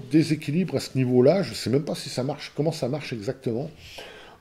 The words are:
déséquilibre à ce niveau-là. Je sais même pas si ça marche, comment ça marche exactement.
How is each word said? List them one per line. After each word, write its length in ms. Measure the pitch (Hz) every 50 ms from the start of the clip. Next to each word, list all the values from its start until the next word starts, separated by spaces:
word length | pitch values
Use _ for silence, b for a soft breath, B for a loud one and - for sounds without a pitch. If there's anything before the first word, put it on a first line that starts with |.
| 123 123
déséquilibre 640 | 139 165 - 160 156 147 - 147 143 175 185 147 135
à 60 | 131
ce 160 | - - -
niveau-là. 460 | 131 127 123 127 123 123 143 175 202 165
Je 100 | 117 101
sais 160 | - - 107
même 140 | 117 147 156
pas 100 | - 180
si 140 | - - 139
ça 160 | - 131 123
marche, 280 | 143 143 - - - -
comment 160 | - 147 165
ça 160 | - - 139 120
marche 240 | - - - -
exactement. 580 | 127 113 98 127 127 - - 135 110 117 156 160 B B B B B B B B B B B B B B